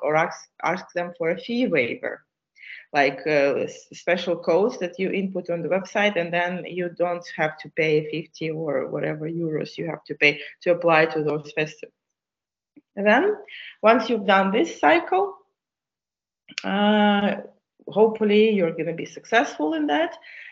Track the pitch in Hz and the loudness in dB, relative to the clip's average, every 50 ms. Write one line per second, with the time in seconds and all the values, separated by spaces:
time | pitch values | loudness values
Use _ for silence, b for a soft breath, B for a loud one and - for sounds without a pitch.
0 | - 147 151 156 165 170 - - - _ _ - - 156 175 190 - - - 175 | -2 0 2 2 2 0 -2 -10 -18 _ _ -6 -4 -4 -4 -4 -6 -8 -6 -6
1 | 175 175 175 - 165 160 180 - - - 240 240 262 208 170 143 120 120 - - | -6 -6 -6 -6 -4 -4 -4 -4 -6 -6 -4 -2 0 0 0 0 0 -2 -4 -6
2 | - - - - _ _ _ _ _ _ _ B B B B B B B B 143 | -8 -8 -10 -10 _ _ _ _ _ _ _ B B B B B B B B 0
3 | 139 139 143 - - 160 151 143 139 139 127 - - - - - - - 165 - | 0 0 0 -2 -2 0 2 4 4 2 2 0 -2 -4 -8 -12 -20 -20 -20 -6
4 | - - 175 190 - 190 170 170 - - 165 175 202 247 247 - 185 175 - - | -2 0 0 0 0 -2 -4 -2 0 2 2 2 2 2 0 -4 -8 -8 -6 -4
5 | 190 175 - 196 190 190 190 180 180 - 170 170 170 147 175 196 185 - - 214 | -4 -2 -2 -2 -4 -4 -4 -6 -6 -4 -6 -4 -4 -2 -2 -2 -4 -4 -2 0
6 | 202 208 208 175 170 170 170 175 175 175 185 180 - - 175 180 180 175 170 - | 0 0 0 -2 -2 -2 -2 -2 -2 -2 -4 -6 -8 -8 -6 -6 -6 -6 -4 -2
7 | 170 175 175 175 175 - - - 156 156 156 - - 151 - - 160 156 151 151 | -2 -2 -2 -4 -8 -10 -4 -2 -2 -2 -2 -6 -16 -8 -4 -2 0 2 2 2
8 | 151 151 151 151 165 - - - 160 160 156 156 160 151 139 131 - - - 147 | 0 0 -4 -8 -8 -10 -10 -8 -6 -6 -6 -4 -4 -2 -2 -2 -2 -4 -4 -4
9 | 151 156 156 151 151 156 165 170 170 160 156 151 151 - - - 170 165 151 - | -4 -4 -4 -6 -6 -6 -6 -4 -4 -2 -2 -4 -6 -6 -8 -8 -8 -6 -8 -8
10 | - - 151 - 151 147 151 B B B B B - 180 170 175 175 170 160 156 | -10 -10 -2 2 4 4 4 B B B B B 0 0 0 2 4 4 4 6
11 | 160 160 160 156 151 151 147 151 147 - - 160 151 151 - - - - _ _ | 4 4 2 -2 -2 -2 -2 -4 -6 -6 -6 -4 -4 -4 -6 -12 -20 -20 _ _
12 | _ _ _ _ _ _ _ _ _ _ _ _ _ _ _ _ - _ _ 208 | _ _ _ _ _ _ _ _ _ _ _ _ _ _ _ _ -20 _ _ -2
13 | 196 208 214 262 359 415 427 - - B B B B B B B B - 233 247 | 2 4 4 4 4 2 0 -2 -6 B B B B B B B B 4 4 4
14 | - - 240 208 196 196 196 196 190 196 190 240 339 - - - - 294 320 339 | 4 0 -2 0 2 4 4 4 4 4 2 0 0 0 -2 2 4 4 4 4
15 | 330 - 370 370 403 392 - - _ _ _ _ _ _ _ _ _ _ _ _ | 2 2 0 0 0 -2 -4 -10 _ _ _ _ _ _ _ _ _ _ _ _
16 | _ _ _ _ _ _ _ _ _ - - - - 190 190 202 208 208 214 208 | _ _ _ _ _ _ _ _ _ -16 -12 -10 -6 -4 -2 0 2 2 4 4
17 | 208 208 202 202 202 196 - - - - - _ _ _ _ _ _ - - 196 | 4 4 4 2 2 0 -2 -4 -6 -12 -18 _ _ _ _ _ _ -4 2 4
18 | 220 226 214 - 220 208 208 214 214 220 214 196 175 165 160 160 156 170 165 165 | 4 4 4 2 0 2 4 6 6 4 4 2 0 0 -2 -4 -6 -6 -6 -8
19 | - - - - - - 226 226 285 277 - - 302 311 320 311 302 285 294 302 | -10 -12 -14 -16 -6 0 2 2 2 0 -2 -4 -4 -2 -2 -2 0 0 0 0
20 | 330 339 - - B B B B B B | 0 -2 -4 -10 B B B B B B